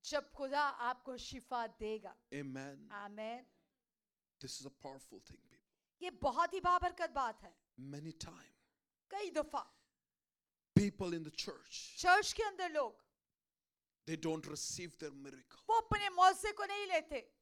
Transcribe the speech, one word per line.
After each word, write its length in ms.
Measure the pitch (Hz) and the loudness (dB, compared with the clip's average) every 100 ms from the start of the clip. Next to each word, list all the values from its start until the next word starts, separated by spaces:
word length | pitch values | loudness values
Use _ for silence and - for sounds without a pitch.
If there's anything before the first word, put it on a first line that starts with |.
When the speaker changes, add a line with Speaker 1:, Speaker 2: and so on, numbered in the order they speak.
| - | 0
Speaker 1:
जब 260 | 302 285 | -2 -2
खुदा 300 | - 269 285 | -8 -2 2
आपको 560 | 294 262 240 247 - 247 | 2 0 -4 -4 -6 -10
शिफा 500 | - 254 247 247 226 | -10 -12 -6 -4 -4
देगा। 480 | - 214 220 196 - _ | -6 -6 -6 -8 -18 _
Speaker 2:
Amen. 580 | 139 139 131 139 139 147 | -8 -6 -8 -8 -12 -14
Speaker 1:
आमीन। 540 | 104 101 104 113 143 247 _ _ _ _ _ _ _ _ _ | -12 -12 -8 -6 -6 -10 _ _ _ _ _ _ _ _ _
Speaker 2:
This 100 | 131 | -12
is 140 | - 135 | -10 -12
a 40 | |
powerful 480 | - 139 135 - 101 | -14 -14 -14 -16 -20
thing, 180 | - - | -18 -20
people. 640 | _ - _ _ _ _ | _ -20 _ _ _ _
Speaker 1:
ये 80 | 359 | -8
बहुत 440 | 285 285 247 339 | 0 0 4 2
ही 60 | 370 | 4
बाबरकत 500 | 349 359 359 349 339 | 4 4 4 0 -2
बात 340 | 269 247 220 | 0 -2 -2
है। 120 | - - _ - | -14 -20 _ -16
Speaker 2:
Many 300 | 135 143 156 | -10 -10 -10
time, 420 | 160 - - - _ _ _ _ _ _ | -10 -12 -12 -20 _ _ _ _ _ _
Speaker 1:
कई 200 | 392 403 | -6 -2
दफा 500 | 302 302 269 - _ _ _ _ _ _ _ _ _ _ - | -2 0 -2 -6 _ _ _ _ _ _ _ _ _ _ 6
Speaker 2:
people 340 | 202 - 185 | 6 0 -2
in 100 | 170 | -2
the 120 | 156 - | -4 -8
church, 580 | - 147 - - - - | -8 -10 -12 -12 -12 0
Speaker 1:
चर्च 360 | 359 381 403 | 6 6 6
के 100 | - | 0
अंदर 280 | 440 381 359 | -2 -2 -2
लोग, 320 | 302 247 - _ _ _ _ _ _ _ _ _ _ - | 0 -2 -4 _ _ _ _ _ _ _ _ _ _ -8
Speaker 2:
they 100 | 160 | -2
don't 300 | 165 160 156 | 0 0 -4
receive 440 | 151 - 165 175 - | -6 -6 -6 -8 -8
their 160 | 151 | -12
miracle. 500 | 139 139 135 - - - | -10 -14 -16 -20 -20 4
Speaker 1:
वो 60 | 453 | 4
अपने 340 | 453 427 403 | 4 0 0
मौजे 420 | 359 370 381 427 | 8 8 8 -2
को 140 | 415 392 | -2 -2
नहीं 220 | 403 403 | -2 0
लेते। 440 | 339 330 285 - _ | 0 0 -8 -10 _